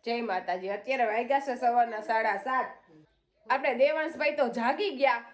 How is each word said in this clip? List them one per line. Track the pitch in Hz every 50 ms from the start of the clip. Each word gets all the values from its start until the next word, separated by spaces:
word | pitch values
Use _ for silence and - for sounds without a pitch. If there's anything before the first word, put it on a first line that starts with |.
| _
જય | 233 233 240
માતાજી. | 233 214 185 185 180 185 180 185 185
અત્યારે | 190 202 208 - 262 269 262 240
વાગ્યા | 220 214 233 247 240 277 277
છે | 277 269 247
સવારના | 233 254 240 240 240 233 233 220 214
સાડા | 214 - 226 220 220 220 202
સાત. | 196 - - 240 247 - - - - _ _ 160 156 151 _ _ _ _ _ _ _ _ 226
આપણે | 254 277 294 285 247
દેવાંશભાઈ | 240 - - 311 311 311 330 - - 302 294
તો | 294 302 269
જાગી | 233 233 247 226 247 302 311 415 392
ગયા | 277 254 277 262 240 233 - -